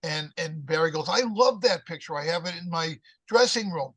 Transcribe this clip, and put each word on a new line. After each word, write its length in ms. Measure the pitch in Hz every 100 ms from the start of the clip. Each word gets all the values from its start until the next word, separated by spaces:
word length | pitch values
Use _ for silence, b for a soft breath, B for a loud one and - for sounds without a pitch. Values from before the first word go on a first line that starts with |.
And, 280 | 165 156 151 -
and 280 | 165 160
Barry 260 | 139 156 165
goes, 180 | 156 151
I 140 | 202
love 380 | 247 208 247 226
that 240 | 190 180 -
picture. 300 | 160 - 151
I 80 | 147
have 200 | 175 170
it 80 | 170
in 100 | 175
my 280 | 170 160 151 b b _
dressing 420 | 226 247 240 214
room. 220 | 170 135